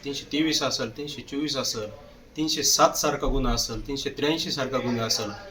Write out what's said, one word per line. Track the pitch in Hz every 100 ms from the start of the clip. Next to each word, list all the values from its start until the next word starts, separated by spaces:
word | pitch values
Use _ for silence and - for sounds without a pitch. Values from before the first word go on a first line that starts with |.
| 139
तीनशे | 135 -
तेवीस | 143 160 147
असेल, | 135 - 117 117
तीनशे | 147 147
चोवीस | - 143 151 135
असेल, | 120 117 104 - - - - -
तीनशे | 156 151
सात | 139 - 160
सारखा | - 151 143 139
गुन्हा | 131 123
असेल, | 117 - 110 110
तीनशे | 139 139
त्र्याऐंशी | - 147 160 165
सारखा | 143 127 131
गुन्हा | 120 120 113
असेल, | - 104 98 -